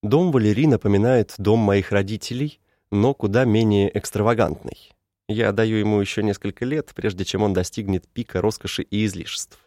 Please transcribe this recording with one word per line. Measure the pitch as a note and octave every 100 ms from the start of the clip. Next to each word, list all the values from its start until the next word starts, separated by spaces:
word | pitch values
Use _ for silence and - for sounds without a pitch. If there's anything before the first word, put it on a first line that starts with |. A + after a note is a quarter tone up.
Дом | G#2 C#3 F3+
Валерии | C#3 G#2 G#2
напоминает | D#3 A#2 G#2 G2+ A2+ B2+ G#2+ -
дом | G2+ A2+
моих | G#2+ G2 F#2+
родителей, | G2+ G2 G#2+ - A#2+ D3 - _ _ _
но | G2+ A#2
куда | C#3 G#2+ G#2+
менее | B2+ G#2+ A2+ G2+ G2
экстравагантный. | G2+ - G#2 G#2 A2+ F#2 D#2 - - - _ _ _ _
Я | G#2+ G#2+
даю | G2+ A2 A2
ему | G#2 G#2
ещё | G2+ -
несколько | A2+ G2 G#2 -
лет, | B2 D3+ -
прежде | - A2 F#2+ F#2+
чем | -
он | G#2
достигнет | F#2+ F2+ - G2 F#2 _
пика | - B2 -
роскоши | G#2 G#2+ - -
и | - G#2
излишеств. | G#2+ F2+ - - - _